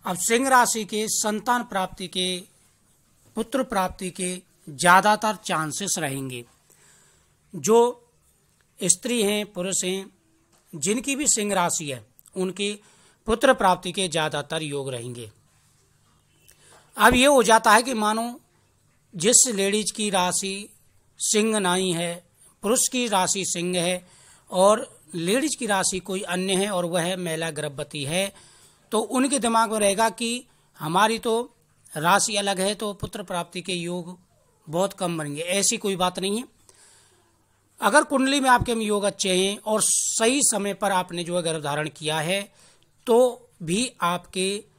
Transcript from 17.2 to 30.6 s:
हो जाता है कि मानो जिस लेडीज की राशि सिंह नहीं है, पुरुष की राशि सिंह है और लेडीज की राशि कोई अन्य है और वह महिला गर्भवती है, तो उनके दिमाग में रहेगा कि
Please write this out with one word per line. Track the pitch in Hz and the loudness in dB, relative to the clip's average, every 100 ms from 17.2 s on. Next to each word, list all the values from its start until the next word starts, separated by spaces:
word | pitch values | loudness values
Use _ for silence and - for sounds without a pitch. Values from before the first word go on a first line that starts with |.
| 269 | 8
हो | 277 | 8
जाता | 214 220 226 | 8 6 8
है | 214 | 6
कि | 247 | 4
मानो | 226 214 220 240 247 _ _ _ _ _ _ _ | -2 0 -2 -4 -10 _ _ _ _ _ _ _
जिस | 185 180 254 262 | -2 4 4 4
लेडीज | 202 196 214 208 | 2 0 0 -2
की | - 208 | -4 -2
राशि | 190 180 180 196 196 208 - _ _ _ _ | 0 0 -2 -6 -10 -14 -20 _ _ _ _
सिंह | - 214 220 214 | -2 0 2 0
नहीं | 185 185 185 | 0 0 0
है, | 165 175 170 _ _ _ _ | -2 -4 -8 _ _ _ _
पुरुष | 196 254 - | -2 0 0
की | 254 240 | -2 0
राशि | 196 180 196 170 | 0 0 -2 -4
सिंह | 175 175 180 | -4 -2 -2
है | 170 180 180 _ - - _ | -2 -4 -8 _ -20 -20 _
और | 185 196 220 285 - _ 165 | 4 6 4 0 -16 _ -6
लेडीज | 170 240 294 - | 0 0 0 -4
की | 226 | -2
राशि | 196 175 185 | 0 0 -4
कोई | 180 190 | -6 -8
अन्य | 202 180 190 185 | -4 -4 0 0
है | 202 | 0
और | 185 175 | -2 -2
वह | 175 170 185 | -2 -2 -4
महिला | 175 160 165 | -6 -6 -6
गर्भवती | 151 147 139 147 151 | -6 -10 -10 -10 -8
है, | 139 175 196 - - - - _ _ | -4 -4 -4 -8 -20 -20 -20 _ _
तो | 214 | -4
उनके | - 254 269 277 | 0 0 2 2
दिमाग | 233 226 226 | 2 2 2
में | 214 | 2
रहेगा | 202 196 226 | 0 2 0
कि | - 233 247 - _ | 0 -6 -6 -10 _